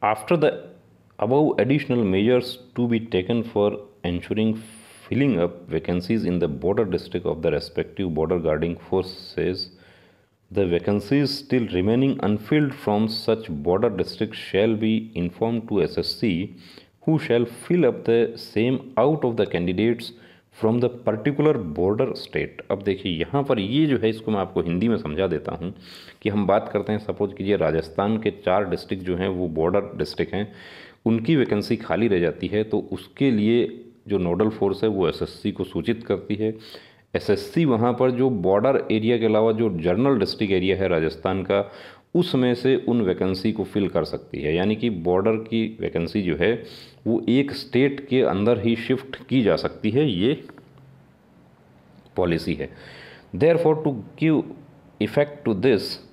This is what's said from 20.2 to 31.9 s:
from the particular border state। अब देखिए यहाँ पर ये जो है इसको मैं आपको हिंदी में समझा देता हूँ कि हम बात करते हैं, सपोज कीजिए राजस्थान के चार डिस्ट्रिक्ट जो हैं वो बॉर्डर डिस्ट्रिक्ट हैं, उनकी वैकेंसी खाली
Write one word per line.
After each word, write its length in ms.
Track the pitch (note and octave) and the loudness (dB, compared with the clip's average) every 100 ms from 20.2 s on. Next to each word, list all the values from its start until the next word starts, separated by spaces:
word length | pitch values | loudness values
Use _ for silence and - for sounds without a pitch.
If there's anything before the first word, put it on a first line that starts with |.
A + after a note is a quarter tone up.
| - - _ - | -20 -20 _ -2
from 220 | A2 A#2 | 0 2
the 100 | B2 - - | 0 -2 -4
particular 480 | A2 D3 C#3+ D3+ C3+ F2 D2+ | 0 -2 2 2 2 -2 0
border 280 | F2+ A2 C#3 - | 0 2 -2 -4
state। 440 | - - C#2+ - - | -6 -6 -6 -8 -6
अब 100 | G2 | -4
देखिए 280 | G2+ F#2+ G2 E2+ | -2 -4 -2 -4
यहाँ 220 | E2 C#3 | -2 -2
पर 160 | C#3 A#2 | 0 0
ये 260 | F#2+ C3 D#3 | 0 0 2
जो 120 | B2+ | 2
है 100 | A2 | 0
इसको 220 | A2 - | -2 -2
मैं 80 | G#2 | -2
आपको 220 | F2+ - | -2 -2
हिंदी 240 | E2 F2 A2 | -2 0 0
में 100 | A2 | 0
समझा 300 | D#2 D2+ F#2+ | -2 -2 0
देता 280 | D#2 - E2+ | -2 -4 -8
हूँ 180 | E2+ G#2+ - - - - | -8 -12 -20 -20 -20 -6
कि 80 | A2 | -4
हम 160 | G#2 F#2+ | 0 2
बात 220 | G2+ - | 2 2
करते 180 | G#2+ G2+ | -4 -2
हैं, 80 | G#2+ | -4
सपोज 340 | - F2+ G2+ G2 | -4 -4 -4 -4
कीजिए 200 | G2 G2+ | 0 2
राजस्थान 600 | D#2+ D#2+ D#2+ - G2+ A2 | 2 0 -2 -2 0 0
के 140 | G#2+ F#2+ - | -2 -2 0
चार 200 | F#2 G2 | 0 0
डिस्ट्रिक्ट 340 | F2 - F#2+ | -4 -6 -8
जो 120 | F#2 F2 | -4 -2
हैं 100 | F#2+ | -2
वो 180 | F#2 F2+ | -2 -4
बॉर्डर 380 | D#2 E2 G2 G2+ - | 0 2 2 -2 -6
डिस्ट्रिक्ट 360 | - - E2+ | -6 -4 -4
हैं, 180 | F#2 G#2+ - - - - - - | -4 -6 -10 -20 -20 -20 -6 0
उनकी 300 | A2+ A2+ D#3+ | 0 2 2
वैकेंसी 400 | A#2+ G#2 G2+ A2+ | 2 0 0 -4
खाली 300 | - | 0